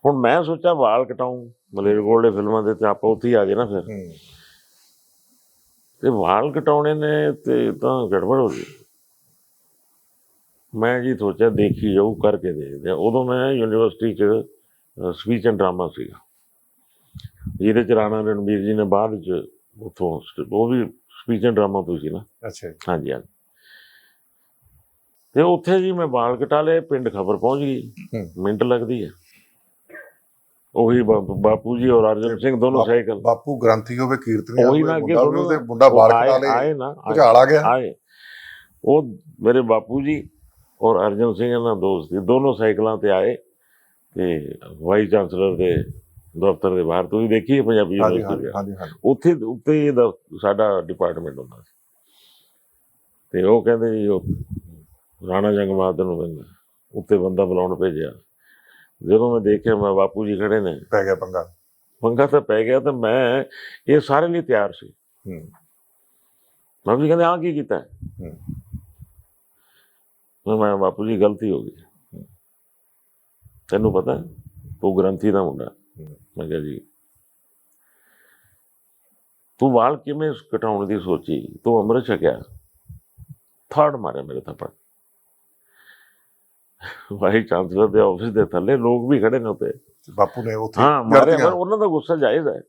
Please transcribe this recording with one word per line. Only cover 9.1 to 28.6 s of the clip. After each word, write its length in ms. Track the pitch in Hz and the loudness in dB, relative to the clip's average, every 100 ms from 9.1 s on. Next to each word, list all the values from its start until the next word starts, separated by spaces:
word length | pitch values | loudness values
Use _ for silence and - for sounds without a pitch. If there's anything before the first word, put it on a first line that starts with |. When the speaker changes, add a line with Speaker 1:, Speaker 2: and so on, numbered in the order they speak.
| _ _ _ _ _ _ _ _ _ _ _ _ _ _ _ _ | _ _ _ _ _ _ _ _ _ _ _ _ _ _ _ _
Speaker 1:
ਮੈਂ 260 | 113 113 123 | -2 0 0
ਜੀ 160 | 123 123 | -2 -2
ਸੋਚਿਆ 340 | 104 85 113 | -2 2 2
ਦੇਖੀ 440 | 104 104 - 104 | 2 0 0 0
ਜਾਊ, 200 | 95 104 | 2 2
ਕਰਕੇ 380 | 101 104 104 90 | 0 0 0 -4
ਦੇਖਦੇ 380 | 76 71 69 78 | -8 -10 -10 -6
ਆ। 40 | |
ਉਦੋਂ 300 | 80 104 123 | -2 0 0
ਮੈਂ 280 | 127 127 131 | -2 -2 -2
ਯੂਨੀਵਰਸਿਟੀ 600 | 135 110 110 113 - 113 | -2 0 0 0 0 -6
'ਚ, 80 | 90 | 0
ਅ, 800 | 104 110 - _ _ _ _ - | 0 0 -4 _ _ _ _ -10
speech 480 | 90 85 101 117 113 | -8 -6 -4 0 0
and 60 | 104 | 2
drama 320 | 92 90 87 | 0 0 -6
ਸੀਗਾ, 300 | - 58 - _ _ _ _ _ _ _ _ _ - - _ - - | -8 -16 -16 _ _ _ _ _ _ _ _ _ -20 -20 _ -14 -2
ਜਿਹਦੇ 280 | 101 110 | 0 2
'ਚ 60 | 110 | 2
ਰਾਣਾ 300 | 110 107 110 | 0 0 -2
ਰਣਬੀਰ 420 | 107 104 101 104 | -2 -2 -2 -2
ਜੀ 120 | 101 | 0
ਨੇ 100 | 107 | 0
ਬਾਅਦ 360 | 101 98 110 107 | 2 2 0 -4
'ਚ 280 | 85 87 - _ _ - | -6 -6 -8 _ _ -18
ਉੱਥੋਂ 400 | 95 - 90 80 | -18 -6 -6 -6
ਸਟ-, 280 | - - 73 | -10 -14 -4
ਉਹ 160 | 101 117 | -2 0
ਵੀ 120 | 127 | 0
speech 680 | 110 - _ - - 113 120 | -2 -8 _ -18 -6 0 2
and 100 | 107 | 2
drama 260 | 101 98 87 | 0 -2 -4
ਤੋਂ 120 | 85 | -6
ਸੀ 120 | 76 | -6
ਨਾ। 140 | 87 110 _ 113 | -10 -14 _ -16
Speaker 2:
ਅੱਛਾ 220 | - 87 | -14 -18
ਜੀ। 60 | 78 - | -12 -6
Speaker 1:
ਹਾਂਜੀ, 240 | 85 67 | -4 -4
ਹਾਂਜੀ। 160 | 64 - _ _ _ _ - _ _ _ _ _ _ _ _ _ _ _ _ _ _ _ | -10 -12 _ _ _ _ -20 _ _ _ _ _ _ _ _ _ _ _ _ _ _ _
ਤੇ 80 | 131 | 2
ਉੱਥੇ 380 | 170 175 170 190 | 4 2 2 0
ਜੀ 120 | 185 | 0
ਮੈਂ 140 | 180 160 | -2 -2
ਵਾਲ 300 | 123 117 123 | 0 0 -2
ਕਟਾ 260 | 139 151 | 0 0
ਲਏ, 180 | 156 165 | 2 0
ਪਿੰਡ 320 | 160 139 123 | 0 -4 -4
ਖਬਰ 240 | 101 95 104 | -4 -2 0
ਪਹੁੰਚ 240 | 120 139 | 0 0
ਗਈ। 300 | 143 127 117 | -2 -6 -10
Speaker 2:
ਹੂੰ। 520 | - - 113 85 82 | -18 -12 -12 -10 -6
Speaker 1:
ਮਿੰਟ 200 | 95 104 | -4 -2